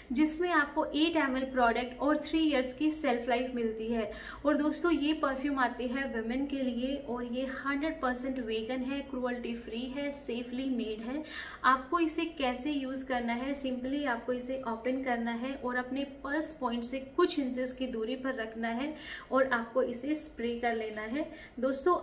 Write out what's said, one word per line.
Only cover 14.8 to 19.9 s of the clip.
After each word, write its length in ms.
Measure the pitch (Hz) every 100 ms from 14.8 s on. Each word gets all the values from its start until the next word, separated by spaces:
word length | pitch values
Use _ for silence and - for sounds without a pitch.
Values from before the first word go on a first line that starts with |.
| 254 262
करना 280 | 269 233 233
है 220 | 233 262 269
और 200 | 247 247
अपने 280 | 247 269 277 -
पल्स 280 | 277 302 302 -
पॉइंट 240 | 247 240
से 160 | 233 262 - -
कुछ 220 | 349 302
इंचेस 340 | 254 254 254
की 140 | 254 254
दूरी 280 | 226 220 262
पर 200 | 262 226
रखना 320 | 220 226 226
है 260 | 233 294 302 - - -
और 180 | 262 262
आपको 300 | 240 233 262
इसे 320 | 240